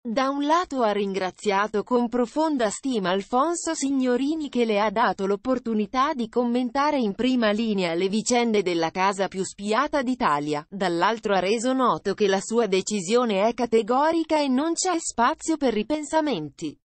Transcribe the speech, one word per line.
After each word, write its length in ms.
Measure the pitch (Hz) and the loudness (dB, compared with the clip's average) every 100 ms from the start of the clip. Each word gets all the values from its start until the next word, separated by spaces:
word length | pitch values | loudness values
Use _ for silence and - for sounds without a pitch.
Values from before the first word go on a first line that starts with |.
Da 280 | 240 220 269 | -4 -2 -2
un 160 | 277 285 | -2 0
lato 360 | 330 370 269 | 0 0 0
ha 120 | 220 | 0
ringraziato 880 | 202 202 190 180 - 208 196 214 208 | 0 -2 -2 -4 -4 -2 0 0 -2
con 240 | 196 247 240 | 0 0 2
profonda 600 | 247 233 294 320 285 214 | 0 -2 0 0 2 -2
stima 400 | - 269 233 185 | -2 -2 -2 0
Alfonso 640 | 196 196 240 311 339 - 320 | -2 0 0 0 -2 -4 -4
Signorini 720 | 269 277 254 247 277 320 285 | -2 0 2 2 0 -2 -2
che 160 | 240 | 0
le 160 | 226 202 | 2 2
ha 100 | 214 | 0
dato 380 | 214 233 185 196 | 2 0 0 -2
l'opportunità 880 | 202 254 254 233 214 208 254 285 | -2 0 -2 0 -2 0 0 0
di 160 | 294 226 | -2 -2
commentare 680 | 233 240 240 247 269 294 294 | -2 0 0 0 0 0 2
in 160 | 214 | 0
prima 380 | 196 254 254 220 | 0 0 2 2
linea 420 | 208 226 196 175 | 2 0 0 0
le 140 | 170 190 | 0 0
vicende 560 | 220 - 240 240 208 | 0 2 2 2 2
della 280 | 180 170 160 | 2 0 -2
casa 360 | 185 190 196 185 | 0 -2 0 -4
più 160 | 190 | -4
spiata 580 | 185 - 202 214 294 294 | -8 -6 -2 0 0 -2
d'Italia, 640 | 247 254 208 147 147 147 151 | -2 0 0 0 -2 -4 -6
dall'altro 680 | 190 185 170 185 226 214 190 | -4 -2 2 0 0 0 0
ha 40 | |
reso 340 | 180 233 240 | 2 0 0
noto 400 | 262 240 160 202 | 2 2 0 -2
che 140 | 185 208 | 0 0
la 120 | 196 | 0
sua 260 | - 226 214 | 0 0 2
decisione 800 | 190 196 208 170 240 247 190 214 | 0 0 -4 0 2 2 2 0
è 80 | |
categorica 840 | 240 233 226 208 254 302 330 320 311 | 0 2 2 2 2 2 0 0 0
e 80 | 285 | 2
non 240 | 254 320 | 0 0
c'è 260 | 330 370 339 | -2 -2 -2
spazio 580 | - - 240 320 - 320 | -4 0 0 0 -2 0
per 160 | 269 | 0
ripensamenti. 1040 | 214 214 302 294 320 302 196 151 - 156 - | 0 -2 -4 0 0 0 -4 -6 -8 -10 -10